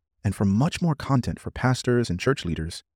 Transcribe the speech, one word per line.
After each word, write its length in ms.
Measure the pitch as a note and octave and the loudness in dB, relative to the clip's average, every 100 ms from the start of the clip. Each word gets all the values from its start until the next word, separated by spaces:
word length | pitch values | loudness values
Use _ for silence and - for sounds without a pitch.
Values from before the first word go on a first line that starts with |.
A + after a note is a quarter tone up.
| _ _ | _ _
and 120 | G2+ - | -2 2
for 100 | G2+ | 2
much 360 | G2+ E3 - | 4 2 0
more 140 | E3+ C#3+ | 0 0
content 440 | - C3+ - - | 2 0 0 -6
for 120 | A2 | -8
pastors 580 | - B2+ B2+ - B2 A#2 | -2 0 0 2 2 0
and 100 | F2+ | -2
church 240 | C3 C3+ | 0 0
leaders 400 | E2+ E2 D#2+ - - | -2 -4 -6 -10 -16